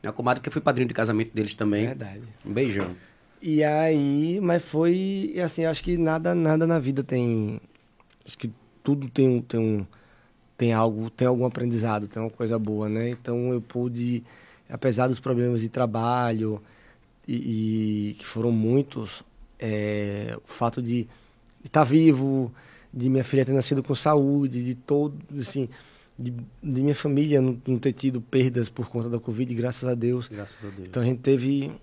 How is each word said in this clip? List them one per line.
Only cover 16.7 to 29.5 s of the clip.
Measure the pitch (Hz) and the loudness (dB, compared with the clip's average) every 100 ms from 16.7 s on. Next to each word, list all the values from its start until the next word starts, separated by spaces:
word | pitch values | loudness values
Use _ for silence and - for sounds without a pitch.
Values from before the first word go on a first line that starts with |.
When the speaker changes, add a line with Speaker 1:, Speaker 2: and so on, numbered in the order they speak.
| - - _ _ _ - | -20 -20 _ _ _ -6
Speaker 2:
e, | 120 - 110 110 110 107 107 104 | -6 -2 -2 0 0 0 -2 -4
e | |
que | - - | -8 -10
foram | 113 117 | -2 2
muitos, | 113 110 131 139 123 104 - - - - - | 2 4 2 2 -8 -10 -14 -20 -20 -20 -10
É, | 113 107 104 104 101 101 110 110 | -4 -2 -2 -2 -4 -6 -8 -10
o | - | -14
fato | - 117 123 | -2 -2 -2
de, | 117 120 113 - _ _ _ _ | -2 -2 -4 -12 _ _ _ _
de | - | -2
tá | 156 | 2
vivo, | 131 156 160 131 135 135 120 - - - - | 4 6 6 6 2 0 -2 -6 -20 -20 -14
de | 127 127 | -2 2
minha | 131 | 2
filha | 123 135 127 | 2 2 4
ter | |
nascido | 135 123 139 | 2 2 -2
com | - | 0
saúde, | 135 151 151 139 143 135 123 | 0 4 4 4 2 0 -2
de | 123 | -4
todo, | 127 - 143 147 147 - 143 | -6 0 0 0 -6 -10 -8
assim, | 123 143 120 - - - _ - | -6 -4 -6 -8 -20 -20 _ -10
de, | 123 120 117 - | -8 -8 -12 -10
de | 156 127 | -4 0
minha | 143 143 | 0 0
família | 147 139 151 143 | 0 2 4 4
não, | 131 123 131 | 4 0 -2
não | 123 | 0
ter | 135 | 0
tido | 117 135 123 | 0 -2 -2
perdas | 113 135 131 120 113 | 0 2 2 2 -4
por | - 113 | -6 -6
conta | 120 117 | -4 -4
da | 117 | -4
covid, | 120 110 127 | -4 -4 -4